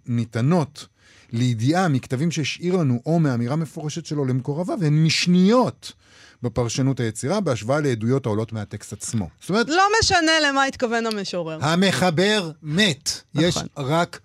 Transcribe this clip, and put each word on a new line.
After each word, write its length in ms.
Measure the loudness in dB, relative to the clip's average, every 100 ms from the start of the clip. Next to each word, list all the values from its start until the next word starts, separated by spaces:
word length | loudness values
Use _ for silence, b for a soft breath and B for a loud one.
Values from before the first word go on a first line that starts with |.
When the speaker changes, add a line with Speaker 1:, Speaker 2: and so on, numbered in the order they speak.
| -4
Speaker 1:
ניתנות 840 | -4 -2 0 2 2 0 -8 -20 b b b b
לידיעה 560 | -2 0 0 0 2 2
מכתבים 440 | 0 -2 -2 -2
שהשאיר 440 | -2 -6 -4 -2 0
לנו, 240 | 2 0 0
או 140 | 2
מאמירה 360 | 2 0 -2 -4
מפורשת 500 | -4 -8 -8 -8 -6
שלו 200 | -4 -2
למקורביו, 540 | -2 -2 -6 -4 -2 2
הן 180 | 4
משניות 880 | 2 2 4 4 6 4 2 -4 -20 -20 B B B B
בפרשנות 560 | -4 -2 -2 0 0 0
היצירה, 400 | -4 -4 -2 -2
בהשוואה 400 | 0 -2 0 0
לעדויות 460 | 0 0 0 0 0
העולות 280 | -2 -4
מהטקסט 400 | -8 -10 -12 -14
עצמו. 360 | -12 -6 -4 -6 _
זאת 80 | -4
אומרת, 200 | -2 0
Speaker 2:
לא 140 | 2 2 2
משנה 300 | 2 2 4 2 2
למה 160 | 2
התכוון 420 | 0 -2 -2 -2 -2
המשורר. 520 | -4 -4 -6 -6 -2 0
Speaker 1:
המחבר 840 | 4 2 2 0 2 2 2 -2 -10
מת, 460 | -4 2 2 0 -6 -8 _ 0
יש 220 | 0 0
Speaker 2:
נכון. 100 | -6 -8
Speaker 1:
רק 420 | -2 0 0 -6